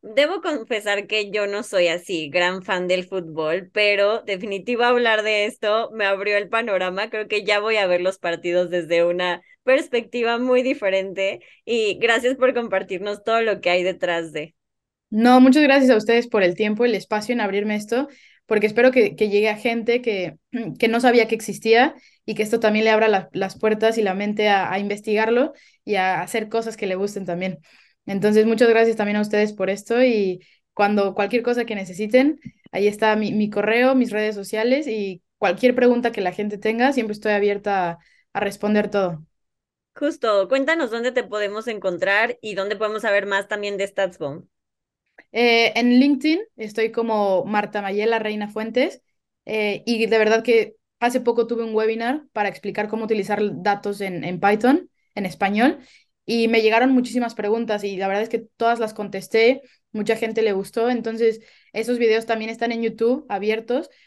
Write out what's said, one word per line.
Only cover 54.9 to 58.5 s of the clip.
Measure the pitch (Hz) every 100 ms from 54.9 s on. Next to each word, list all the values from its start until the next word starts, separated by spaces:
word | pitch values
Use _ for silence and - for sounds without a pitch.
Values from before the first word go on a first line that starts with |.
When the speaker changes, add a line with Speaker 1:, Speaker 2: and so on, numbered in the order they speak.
| _ _
Speaker 2:
en | - 196
español, | - 196 208 254 359 - - _ _ -
y | 233 226
me | 226
llegaron | 214 226 254
muchísimas | 262 247 226 240
preguntas | - 208 226 233 208
y | 202 190
la | 196
verdad | 196
es | 220
que | 226 -